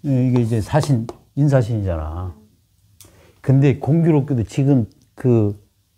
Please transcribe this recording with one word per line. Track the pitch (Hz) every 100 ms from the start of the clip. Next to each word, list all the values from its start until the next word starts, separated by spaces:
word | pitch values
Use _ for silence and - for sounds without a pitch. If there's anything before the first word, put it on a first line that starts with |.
예, | 151 131 127
이게 | 123
이제 | 113 113
사신, | 92 151 147 123 113 - _ -
인사신이잖아. | 147 135 110 110 98 82 78 82 90 - _ _ _ _ _ _ - _ _ _
근데 | - 135 143 135
공교롭게도 | 127 165 165 151 120 127
지금 | 101 - 139 135 107 _ _
그, | - 127 117 104 101 _ _ _